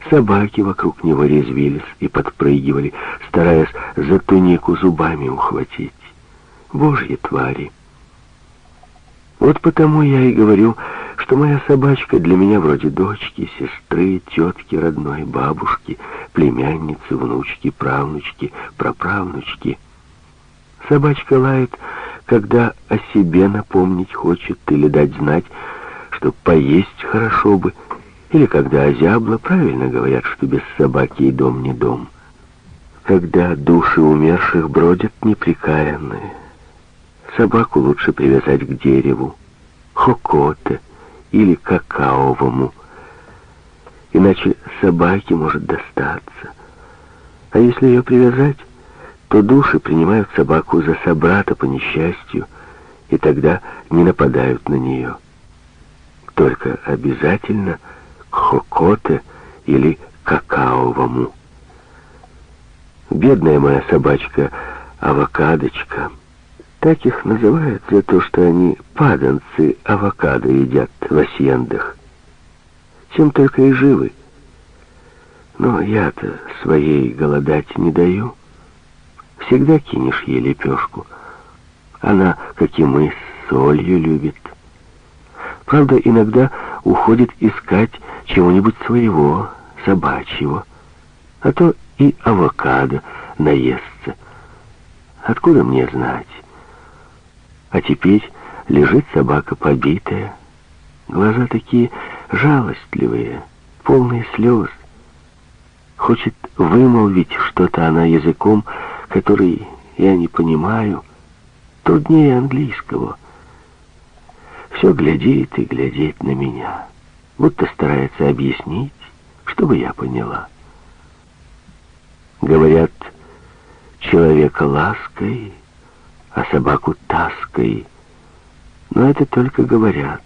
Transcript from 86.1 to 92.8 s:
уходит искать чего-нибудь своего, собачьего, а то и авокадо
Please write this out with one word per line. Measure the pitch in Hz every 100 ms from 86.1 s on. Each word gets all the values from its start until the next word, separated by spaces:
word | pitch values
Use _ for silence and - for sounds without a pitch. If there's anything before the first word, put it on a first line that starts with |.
| 113 107 120 131 - - -
уходит | - - - 110 123 -
искать | 107 - - 95 113 - - - -
чего-нибудь | 95 87 92 104 110 -
своего, | 120 113 82 73 82 104 - - - -
собачьего, | 95 - - - - 73 71 - - - - - - _ -
а | -
то | 139 170 - - -
и | 143 -
авокадо | - 104 78 - 67 65